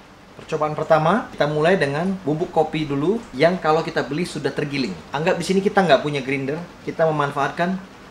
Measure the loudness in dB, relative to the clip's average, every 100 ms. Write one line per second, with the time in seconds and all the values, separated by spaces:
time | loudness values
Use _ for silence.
0 | -20 -20 -20 -20 -8 -2 -2 -2 2 4
1 | 4 2 0 -2 -2 2 2 2 2 0
2 | -2 -2 -2 -2 0 0 0 -2 -2 0
3 | 0 0 -4 2 2 2 2 2 0 -2
4 | -2 -2 -4 -4 -4 -4 -4 -2 -4 -6
5 | -8 -2 0 0 0 2 2 2 6 4
6 | 4 -4 -2 -2 -2 -6 -8 -12 -8 0
7 | 2 2 0 -2 -2 -2 -2 -2 -8 -18
8 | -10